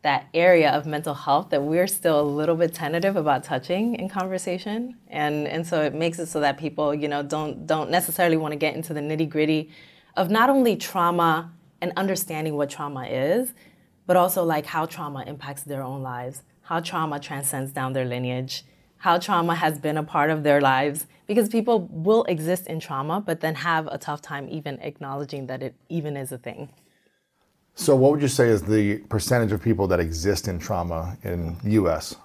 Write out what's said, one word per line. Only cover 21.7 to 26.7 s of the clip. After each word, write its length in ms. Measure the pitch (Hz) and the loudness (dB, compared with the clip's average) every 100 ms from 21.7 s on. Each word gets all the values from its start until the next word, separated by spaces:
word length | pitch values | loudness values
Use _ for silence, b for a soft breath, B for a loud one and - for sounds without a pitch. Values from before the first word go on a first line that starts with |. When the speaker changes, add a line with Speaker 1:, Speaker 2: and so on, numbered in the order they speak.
| 226 175 | 2 0
Speaker 1:
will 320 | 156 165 220 - | -4 4 4 4
exist 420 | 170 160 180 185 | -2 0 -4 -4
in 100 | 160 | -8
trauma, 420 | - 139 143 180 | -6 -6 -2 -4
but 200 | 202 165 | -2 -2
then 160 | 160 156 | -2 -2
have 320 | 175 160 160 | 0 0 -2
a 100 | 151 | -8
tough 240 | - 147 | -8 -8
time 240 | - 143 135 | -8 -10 -8
even 280 | 156 151 139 | -8 -8 -8
acknowledging 680 | 143 147 139 139 143 143 131 | -10 -10 -10 -8 -8 -8 -8
that 160 | 131 | -8
it 100 | 135 - _ | -8 -12 _
even 280 | 170 151 143 | -6 -4 -6
is 140 | 131 | -8
a 80 | 127 | -10
thing. 300 | 123 - 123 | -12 -12 -14